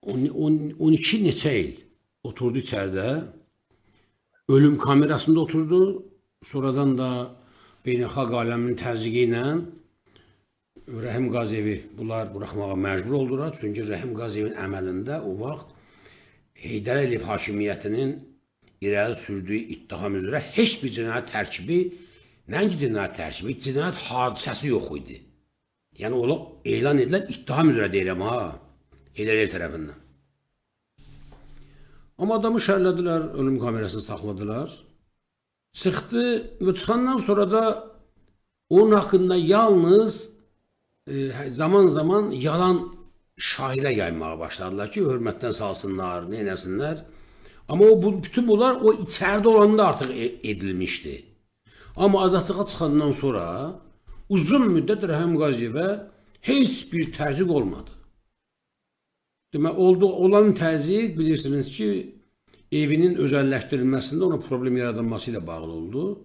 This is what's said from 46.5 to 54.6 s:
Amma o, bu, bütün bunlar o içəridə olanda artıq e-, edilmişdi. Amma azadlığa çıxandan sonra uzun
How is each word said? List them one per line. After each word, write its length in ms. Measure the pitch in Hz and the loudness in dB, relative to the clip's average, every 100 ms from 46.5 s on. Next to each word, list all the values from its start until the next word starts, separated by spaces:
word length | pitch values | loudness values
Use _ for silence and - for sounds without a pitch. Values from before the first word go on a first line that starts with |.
| 92 92 95 147 156 - - - - - - - | -6 -6 -4 -4 -6 -12 -20 -20 -20 -20 -20 -4
Amma 180 | 156 214 | 6 8
o, 160 | 214 | 8
bu, 100 | 190 190 | 4 -2
bütün 260 | - - 240 | -4 -2 2
bunlar 320 | 208 254 254 | 4 4 4
o 120 | 220 | 4
içəridə 560 | 214 170 - 190 208 220 | 2 -2 -4 0 2 6
olanda 380 | 220 208 214 196 | 8 8 6 4
artıq 220 | 143 127 | 2 -4
e-, 400 | 127 117 - 113 | -4 -4 -6 -8
edilmişdi. 640 | 98 95 92 90 - 76 65 - _ _ _ _ _ - - | -4 -4 -4 -4 -6 -8 -14 -16 _ _ _ _ _ -18 0
Amma 280 | 196 196 | 2 4
azadlığa 420 | 185 185 170 185 202 | 4 2 0 -4 -4
çıxandan 440 | - 160 147 147 | -2 2 2 2
sonra 360 | 131 139 107 85 92 143 190 - _ - - - | 0 -2 -2 -4 -6 -8 -12 -20 _ -20 -20 -2
uzun 400 | 196 147 269 | 0 4 4